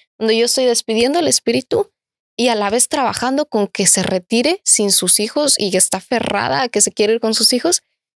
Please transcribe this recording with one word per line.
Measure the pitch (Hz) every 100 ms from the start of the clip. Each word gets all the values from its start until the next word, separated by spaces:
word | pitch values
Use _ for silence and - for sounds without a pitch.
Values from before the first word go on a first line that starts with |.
| _ -
donde | 220 226
yo |
estoy | 233 269 254
despidiendo | 233 - 220 247 339
al | 285
espíritu | - - 247 - - - _ _ _ _ -
y | 240
a |
la | 214 202
vez | 240 -
trabajando | 302 226 - 247 277 302
con | 214 202
que | - 185
se | 190
retire | 165 185 - 233 269 370
sin | - - 202
sus | 190 185 -
hijos | 214 285 294 -
y | 202
que | 185
está | - 190
aferrada | - 233 - 202 - -
a | 247
que | 208
se | -
quiere | - 208
ir | 226
con | 220
sus | 220 -
hijos. | 247 339 - _ _ _